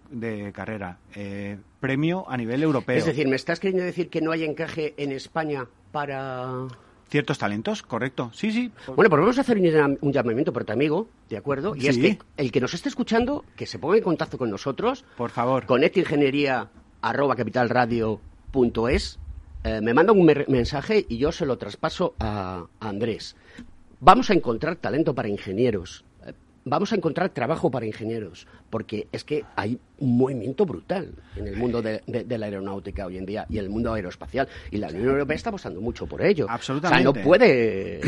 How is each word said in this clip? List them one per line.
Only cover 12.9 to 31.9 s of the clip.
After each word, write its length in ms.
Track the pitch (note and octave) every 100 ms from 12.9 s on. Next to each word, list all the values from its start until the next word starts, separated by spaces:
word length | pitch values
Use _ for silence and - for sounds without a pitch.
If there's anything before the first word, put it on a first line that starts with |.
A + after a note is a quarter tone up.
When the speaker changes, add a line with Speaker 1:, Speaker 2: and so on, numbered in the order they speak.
Speaker 2:
escuchando, 560 | B3 A#3+ A3+ A#3+ C#4+ - -
que 100 | A#2
se 140 | -
ponga 180 | C#3 G#3+
en 60 |
contacto 340 | C#3+ C#3 D#3+ -
con 120 | B2
nosotros. 560 | G2 - C3+ G3+ C4 - -
Speaker 1:
Por 120 | A#2+
favor. 360 | - A#2+ C3 G#2+
Speaker 2:
Conectingeniería 1040 | B2+ E3 F#3+ E3+ D3 C#3+ C#3 C#3+ B2+ G#2+ - - -
arroba 340 | A2 A#2 C#3 A#2
capitalradio 840 | A2 B2 A#2+ A#2 A#2+ A#2 A2 G#2 - - -
punto 380 | C3+ A#2+ A2+ A2+
es. 300 | F3 - - - - - -
Eh, 160 | - A2
me 120 | G#2
manda 180 | - E3
un 140 | G#3 E3+
mer-, 200 | C#3+ -
mensaje 560 | C3 A#2 C#3+ - G#3+ -
y 100 | A#2
yo 140 | C#3+
se 140 | - D#3
lo 120 | A#2+
traspaso 580 | G#2 G#2+ D#3 - F3 -
a, 460 | A2+ G#2 F#2 F#2 E2+ _
a 80 | A2
Andrés. 480 | G2+ A2+ G2+ - - - - - - - -
Vamos 280 | C3 G#3+ -
a 40 |
encontrar 420 | F3+ C3+ A2+ D3+ F3
talento 400 | G#2 B2 D#3+ B2+
para 140 | A2+
ingenieros. 720 | G2+ - F#2+ B2 G#2 F2 - - _ -
Eh, 80 | - _ _ -
vamos 260 | D3 G3+
a 40 | G#3+
encontrar 340 | E3 C#3 F3+
trabajo 420 | - A#2+ D#3+ E3+
para 140 | B2+ A2
ingenieros, 600 | G#2+ G#2+ A2+ G2+ E2 - - -
porque 380 | G#2+ G#2 G#2 G#2+
es 100 | -
que 220 | - D3 - -
hay 240 | G2+ B2 - -
un 180 | C3+ A#2+
movimiento 480 | C3 C3+ G#2+ - G3+
brutal 480 | F#2+ - F#3 E3 - - G2+
en 100 | G#2
el 80 | G2
mundo 260 | B2 A#2
de, 220 | A2